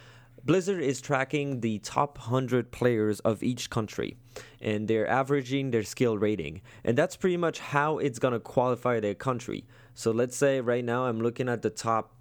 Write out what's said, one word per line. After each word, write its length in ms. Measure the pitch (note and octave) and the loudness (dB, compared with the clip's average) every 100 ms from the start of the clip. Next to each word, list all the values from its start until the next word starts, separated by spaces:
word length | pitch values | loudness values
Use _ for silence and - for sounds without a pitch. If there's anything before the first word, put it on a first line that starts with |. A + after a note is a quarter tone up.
| - - - - | -20 -20 -20 -6
Blizzard 360 | B2+ F#3 F3+ F#3 | 0 2 2 0
is 200 | C#3 B2 | -2 -2
tracking 580 | - C3+ C3+ D3+ C#3+ C3 | -2 0 0 -2 -2 -2
the 180 | A2+ G#2 | -2 -4
top 360 | - - C#3+ - | -2 0 0 -2
hundred 540 | A#2 C3 B2+ B2 A#2 | -2 0 2 0 0
players 500 | - B2 A2+ G#2+ G#2 | 0 2 4 2 2
of 220 | - G#2 | 0 0
each 260 | A#2+ B2 - | -2 -4 -4
country, 480 | A#2+ G#2 - A#1 - - - - - | -4 -4 -4 -6 -8 -18 -20 -20 -6
and 260 | A2 G#2+ G#2+ | -2 -2 2
they're 180 | A2+ G#2+ | 2 2
averaging 640 | B2+ C3 C#3+ B2 C#3 C3+ | 0 2 0 0 -2 0
their 100 | A#2 | 0
skill 340 | G2+ - A#2+ G#2+ | -2 0 2 4
rating. 460 | G#2 G#2 D2+ F2 - - | 2 0 -4 -10 -16 -6
And 120 | - A#2+ | 0 2
that's 200 | D#3+ - | 0 0
pretty 200 | F#3+ F3 | 0 2
much 220 | E3 - | 0 -2
how 400 | - C#3+ D3+ D#3 | -2 0 0 0
it's 200 | C#3 B2 | -2 0
gonna 220 | C3 A#2 | 0 0
qualify 600 | - - B2+ B2 B2+ A#2 | 0 2 2 2 0 0
their 140 | G#2 | 0
country. 520 | G2 C3+ B2 - G#1 - - - | -2 -2 -4 -6 -8 -10 -20 -20
So 180 | - A2+ | -4 0
let's 240 | A2+ B2+ - | 2 0 2
say 240 | C#3+ C3+ | 2 2
right 240 | A#2 A#2+ | 2 0
now 220 | A#2+ A#2+ B2+ | 0 0 0
I'm 140 | A2+ | 0
looking 280 | A#2 B2 B2+ | 0 0 -2
at 140 | A#2 | 0
the 80 | G#2+ | -2
top 440 | - A#2 A2 G#2+ - | -2 0 0 -2 -10